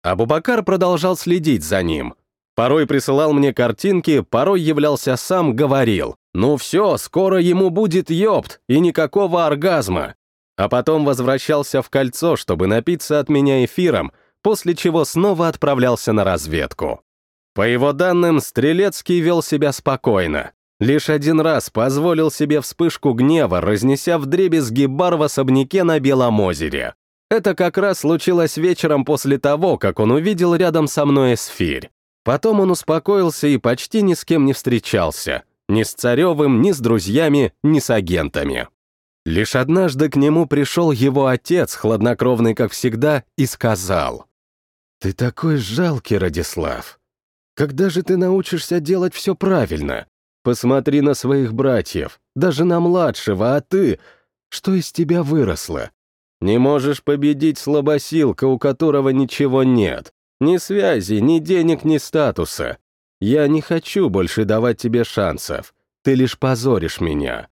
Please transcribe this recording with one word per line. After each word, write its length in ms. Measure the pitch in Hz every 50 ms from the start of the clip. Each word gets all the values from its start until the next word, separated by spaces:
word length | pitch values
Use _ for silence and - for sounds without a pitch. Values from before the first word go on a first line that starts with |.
| -
Абубакар 580 | 90 92 92 117 117 151 165 - - 247 226 190
продолжал 520 | - 190 175 185 180 180 156 160 185 185
следить 480 | - - 175 175 180 151 160 131 92 76
за 180 | 78 98 95 90
ним. 320 | 82 80 73 64 60 - _ _ _ _ _ _ _ _
Порой 320 | - 117 127 143 160 147
присылал 460 | 120 139 139 - - 135 143 156 156
мне 220 | 147 143 143 139 120
картинки, 640 | - 123 117 110 - - 196 196 180 - 170 151 131
порой 380 | 92 _ - 113 139 185 202 180
являлся 560 | 160 156 156 147 147 151 143 - - 139 127
сам, 400 | 123 - - 180 185 170 143 113
говорил: 640 | 117 151 135 135 139 127 113 104 85 69 58 - _ _ _ -
"Ну 240 | 87 107 135 147
всё, 400 | 131 - - - 180 208 196 143
скоро 420 | 110 - - - 175 190 190 190 185
ему 300 | 170 180 175 185 190 185
будет 400 | 160 196 220 202 156 185 - -
ёпт, 500 | 165 165 208 220 196 135 104 - - _ _
и 120 | - 123 147
никакого 680 | 175 175 - - 160 139 - 202 202 180 170 175 165
оргазма". 680 | 151 147 143 147 196 175 151 117 98 92 80 69 60 - _ _ _ _ _ _ _ _
А 100 | - 98
потом 380 | 104 120 127 - 156 160 156 147
возвращался 760 | 143 135 120 123 127 135 131 - - 156 147 139 - - 135
в 80 | 123 -
кольцо, 460 | - 139 135 123 - - 160 170 151
чтобы 320 | - - - 92 80 92
напиться 520 | 95 107 117 117 170 175 156 - - 151 147
от 100 | 135 -
меня 340 | 151 139 139 143 135 131 123
эфиром, 480 | - - - 180 170 131 95 76 69 _ _ _ _ _ _
после 340 | - 208 220 - - 175 170
чего 300 | - - 175 156 165 147
снова 420 | - - 160 185 208 190 160 170
отправлялся 640 | 165 151 - - 143 143 127 123 127 120 - - 120
на 140 | 107 107 98
разведку. 760 | 95 90 82 76 80 78 80 69 69 - - 85 71 57 - _ _ _ _ _ _ _ _ _ _ _
По 100 | - 101
его 280 | 117 120 123 135 143 143
данным, 480 | 139 180 185 175 175 175 170 160 143
Стрелецкий 800 | - - _ - 135 147 165 180 202 202 - - - - 180 175
вел 200 | 160 170 175 165
себя 300 | - - 156 143 147 143
спокойно. 800 | 131 - _ 147 135 - - 127 107 95 90 80 73 73 - - _ _ _ _ _ _
Лишь 300 | 104 120 143 151 - -
один 280 | 156 147 143 151 165 160
раз 300 | 156 165 156 123 - -
позволил 640 | _ 110 117 135 135 143 156 175 170 156 160 151
себе 280 | - - 156 143 147 147
вспышку 540 | 127 - - - 170 165 - - - 143 120
гнева, 480 | 117 127 143 165 165 139 95 90 90
разнеся 560 | 80 95 107 101 110 131 135 135 - 180 170
вдребезги 680 | 165 139 135 151 175 190 175 160 160 139 113 110 131 139
бар 280 | 135 131 143 180 180 180
в 60 | 151
особняке 640 | 151 143 - - 135 131 131 135 135 131 - 190 180
на 160 | 170 160 151
Белом 400 | 131 139 139 131 127 120 110 107
озере. 560 | 101 92 85 71 80 73 65 69 60 57 - _ _ _ _ _ _ _
Это 240 | 214 226 175 208 175
как 240 | - 185 175 -
раз 220 | 190 202 202 185 -
случилось 580 | - 151 170 156 - 185 180 175 165 156 -
вечером 480 | 160 160 185 175 - - 160 151 139 123
после 320 | 139 151 135 - 139 139
того, 400 | 131 - 143 143 151 180 185 139
как 220 | - - 98 92 -
он 100 | 107 107
увидел 460 | 123 151 165 208 214 165 180 175 170
рядом 320 | 165 180 170 156 165 151
со 180 | 143 - 156 147
мной 300 | 143 139 139 135 127 120
Эсфирь. 560 | 110 - - - - 92 80 69 65 - - _ _ _ _ _ _ _
Потом 380 | 113 127 - - 226 214 202
он 100 | 190 185
успокоился 760 | 180 - - - 156 160 - - 208 196 185 165 147 - -
и 120 | 147 143
почти 440 | 127 - 117 123 135 - - - 220
ни 140 | 202 190 170
с 100 | - -
кем 220 | - 170 156 139
не 60 | 135 131
встречался. 880 | - - 131 120 110 - - - 101 85 78 - - - 80 65 60 _ _ _ _ _ -
Ни 140 | 101 110 107
с 100 | - -
Царёвым, 720 | - - 120 120 120 113 120 135 143 151 139 131 110 151
ни 80 | 202
с 80 | 185 139
друзьями, 760 | 113 117 117 110 85 95 104 147 165 151 143 143 127 95 _ _
ни 160 | - 147 160
с 140 | 143 - -
агентами. 760 | 120 107 92 82 90 85 76 69 - 76 71 71 65 60 60 - _ _ _ _ _ _ _ _ _ _ _
Лишь 320 | 80 80 92 110 - -
однажды 540 | 127 127 135 165 185 190 170 127 131 156 147
к 60 | -
нему 320 | 143 139 151 151 170 170
пришёл 440 | 135 147 143 143 - - 170 170 160
его 360 | 143 107 127 139 131 139 135
отец, 480 | 131 127 120 _ - 175 180 135 - -
хладнокровный, 800 | - - 107 113 107 107 120 120 - - 127 127 113 120 113 107
как 160 | - 123 104
всегда, 520 | - - - 127 110 113 135 151 151 131 - _ _
и 80 | - 139
сказал: 800 | - - _ - 117 107 90 92 92 95 82 71 62 60 - - _ _ _ _ _ _ _ _ _ _ _ _ _ _ _
"Ты 140 | - 95 95
такой 440 | - 123 123 - - - 165 151
жалкий, 600 | 139 110 92 110 143 180 170 147 123 _ - 110
Радислав. 840 | 98 92 90 76 90 80 - - 87 78 76 65 58 - - - _ _ _ _ _ _ _ _ _ _ _ _
Когда 380 | - 143 143 135 135 190 196
же 100 | 151 175
ты 160 | 175 - 185
научишься 600 | 180 185 185 185 196 180 - 185 160 - - 175 175
делать 340 | 151 143 190 185 180 180 -
всё 220 | - - 196 185
правильно? 720 | _ - 190 190 165 117 87 80 76 73 71 64 55 - _ _ _ _ _ _ _ _
Посмотри 580 | 127 120 - - 120 135 139 123 151 143 147
на 120 | 139 147 135
своих 400 | - - 123 139 139 131 113 110
братьев, 680 | 120 131 135 127 107 - - - 90 69 - - _ _ _ _
даже 300 | 131 160 185 147 135 170
на 140 | 180 170 170
младшего, 760 | 175 175 175 185 170 139 - - - 110 101 92 107 120 135
а 60 | 147
ты... 380 | - _ 180 196 190 131 92 - _ - _ _ _ _ _ _ _ _
Что 240 | - - - 196 190
из 180 | 185 156 -
тебя 300 | - - 170 143 170 175
выросло? 720 | 165 139 156 156 127 98 80 - - - 82 69 55 - _ _ _ _ _ _ _ _ _ _
Не 180 | 85 95 107
можешь 460 | 120 127 139 147 143 127 143 143 - _
победить 560 | - 143 143 143 147 147 135 156 160 147 -
слабосилка, 840 | - 139 147 151 139 147 151 143 - - 156 160 151 123 90 - 135
у 120 | 135 131
которого 520 | 120 - 139 131 _ 165 156 143 143 135 135
ничего 540 | 131 131 139 120 - - 143 135 127 135 131
нет. 500 | 131 127 120 101 85 62 58 - - _ _ _ _ _ _
Ни 180 | 135 156 185
связи, 580 | 175 - - 196 202 196 185 156 110 92 92 107
ни 220 | 104 107 143 165
денег, 460 | 165 156 160 185 180 165 165 180 - -
ни 160 | 156 156 143
статуса. 800 | - - - 160 147 120 95 - 82 - - - 69 60 - _ _ _ _ _ _ _ _ _
Я 280 | 98 104 131 151 147
не 140 | 143 156 156
хочу 480 | 147 - 170 165 - - - 202 185 135
больше 340 | 90 98 90 82 - 113 107
давать 340 | 98 107 110 117 123 113 -
тебе 240 | - 117 113 120 117
шансов. 720 | - - 113 101 87 73 69 - - 71 - - - _ _ _ _ _ _ _
Ты 120 | 139 135
лишь 240 | 127 131 120 - _
позоришь 600 | - 131 131 113 117 135 120 95 82 78 - -
меня. 480 | 85 82 73 73 69 64 60 57 - _